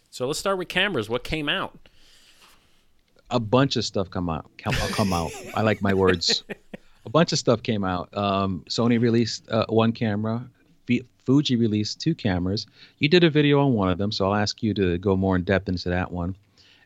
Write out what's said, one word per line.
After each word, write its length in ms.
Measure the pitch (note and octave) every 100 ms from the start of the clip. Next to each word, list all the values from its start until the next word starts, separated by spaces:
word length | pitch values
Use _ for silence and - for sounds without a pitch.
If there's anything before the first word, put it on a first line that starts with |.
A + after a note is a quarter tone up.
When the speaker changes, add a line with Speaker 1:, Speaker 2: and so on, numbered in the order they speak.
| _
Speaker 1:
So 160 | - B2+
let's 140 | D#3
start 180 | G3 F#3+
with 120 | E3
cameras. 400 | F3+ G3+ C#3+ G#2
What 140 | B2
came 240 | - D#3 D3
out? 280 | F#3 B2 - - _ - _ _ _ - _ _ _ _ _ _ _ -
Speaker 2:
A 100 | B2
bunch 360 | G#2 B2 C#3 A#2+
of 80 |
stuff 260 | - G#2+ F2
come 200 | F#2+ F2
out. 200 | D#2 - -
Come, 160 | - -
uh, 120 | G2
come 200 | G2+ G2
out. 200 | F2 E2 - -
I 80 | G2+
like 200 | A2 G#2
my 120 | G2
words. 500 | F#2+ F#2 F2+ - - - - _ -
Speaker 1:
<laughs> 300 | - _ -
Speaker 2:
A 40 |
bunch 220 | D3 E3+
of 80 | -
stuff 220 | - A2+
came 200 | - G#2+
out. 260 | F#2 F2+ - G2+
Um, 460 | G2+ G2 F#2+ F2 -
Sony 300 | - A#2 A#2
released, 480 | A#2+ A#2 A#2 - -
uh, 160 | A2 -
one 220 | A2 A2+
camera. 520 | A2+ A2+ G#2 A2 A#2 B2+ _ _ _ -
F-, 120 | A#2+ - _ -
Fuji 300 | C#3+ C#3 A#2
released 440 | A#2 G#2+ G#2 -
two 120 | D#3 E3
cameras. 520 | G#2 F2+ F2+ A2 - - - -
You 80 | D3
did 140 | -
a 60 | E3
video 300 | D3+ D3 C#3+
on 120 | C#3
one 160 | A2 F#2
of 80 | F2
them, 140 | G#2
so 140 | - F#2+
I'll 80 | G#2
ask 260 | G#2 -
you 100 | A2
to 240 | G2+ F2+ F2
go 180 | G2 F#2+
more 200 | F#2+ F#2
in 60 |
depth 260 | F2 F#2+ F#2+
into 180 | F2+ F2+
that 220 | F2+ -
one. 240 | F2 F2 F#2+ _ _ _ _